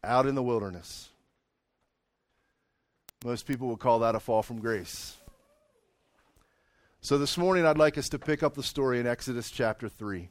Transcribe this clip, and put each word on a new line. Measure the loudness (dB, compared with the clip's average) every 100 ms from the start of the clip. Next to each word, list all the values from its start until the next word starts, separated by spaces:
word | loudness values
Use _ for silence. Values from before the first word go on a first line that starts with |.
out | 2 2 4
in |
the | 2
wilderness. | 0 0 -2 -8 -14 -18 -18 _ _ _ _ _ _ _ _ _ _ _ _ _ _ _ _ _ _ _ _ -12
Most | -8 -8 -6
people | -6 -4
would | -2
call | 4 4
that | 4
a | 0
fall | 0 0
from | 0 -4
grace. | -2 -2 -4 -12 -14 -18 -20 -20 _ _ _ _ _ _ _ _ _ _ _ _ _ _ _ _
So | -2 0
this | 0 0
morning, | 2 4
I'd | 4 6
like | 4 4
us | -6
to | -6
pick | -2 2
up | 0
the | 0
story | -8 0 0 2
in | 0
Exodus | -2 -4 -6 -8
chapter | -2 -2 0 -8
three | -10 -8 -8 -10